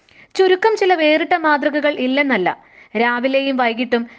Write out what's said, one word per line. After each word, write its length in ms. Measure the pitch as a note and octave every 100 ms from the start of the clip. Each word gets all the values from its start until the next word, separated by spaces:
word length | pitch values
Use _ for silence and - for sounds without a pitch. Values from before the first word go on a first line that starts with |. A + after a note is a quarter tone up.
| _ _ - -
ചുരുക്കം 420 | F#4+ F#4 A4 A4
ചില 160 | G4
വേറിട്ട 400 | F4 D#4 D#4 E4
മാതൃകകൾ 600 | F4+ D#4 D4 D4 D4 D4
ഇല്ലെന്നല്ല. 640 | D4 B3+ C4 C#4+ A#3 F3 - _ - - G#3+
രാവിലെയും 600 | A#3+ A#3+ B3+ C4+ C#4 C4
വൈകിട്ടും 500 | A#3+ A3+ B3 A#3+ A#3